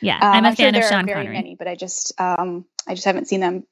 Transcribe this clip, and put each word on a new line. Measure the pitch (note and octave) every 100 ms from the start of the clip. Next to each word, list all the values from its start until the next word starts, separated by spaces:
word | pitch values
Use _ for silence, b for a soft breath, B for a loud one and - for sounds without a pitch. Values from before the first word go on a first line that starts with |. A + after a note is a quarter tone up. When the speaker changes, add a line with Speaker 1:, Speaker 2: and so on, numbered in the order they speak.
Speaker 1:
Yeah, | G#3 -
Speaker 2:
Um, |
Speaker 1:
I'm | G#3 G#3
a | A3+
Speaker 2:
I'm | A#3
sure | A#3
Speaker 1:
fan |
of | A3
Speaker 2:
there | A3
are |
Speaker 1:
Sean | G3+ F#3+
Speaker 2:
very | G3
Speaker 1:
Connery. | - -
Speaker 2:
many, | -
but | - F#3
I |
just, | F3 F#3 - - -
um, | F#3 F3 F#3 F3 - - -
I |
just | F#3 G3+
haven't | F#3 -
seen | G3
them. | F3+ F#3 -